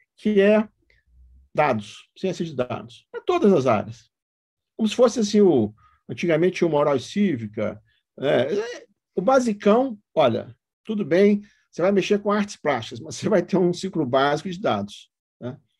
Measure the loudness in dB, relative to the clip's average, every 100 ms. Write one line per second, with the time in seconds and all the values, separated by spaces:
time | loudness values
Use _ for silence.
0 | _ _ 0 2 4 4 0 _ _ _
1 | _ _ -20 _ _ -2 0 -2 -6 -18
2 | -20 _ -6 -6 -6 -6 -6 -8 -12 -20
3 | _ -8 -2 2 4 4 2 0 -2 -12
4 | _ _ _ _ _ _ _ -4 -2 2
5 | 2 2 0 4 4 4 0 -4 _ _
6 | -14 -6 -2 2 0 0 0 2 2 0
7 | -2 -2 0 -2 -6 -6 -6 -6 _ _
8 | _ -6 0 0 0 -2 -6 -10 -18 _
9 | _ -4 2 2 2 0 2 4 2 -6
10 | _ 0 2 0 -6 -16 _ _ -8 -6
11 | 0 4 4 2 -2 _ _ -4 0 2
12 | 0 0 0 -2 -2 -4 -4 -4 -6 -14
13 | -14 -8 0 0 2 0 0 -2 -6 -4
14 | -2 0 2 0 -6 -6 -4 -2 -6 -12
15 | -20 _ _ _ -14 -14 _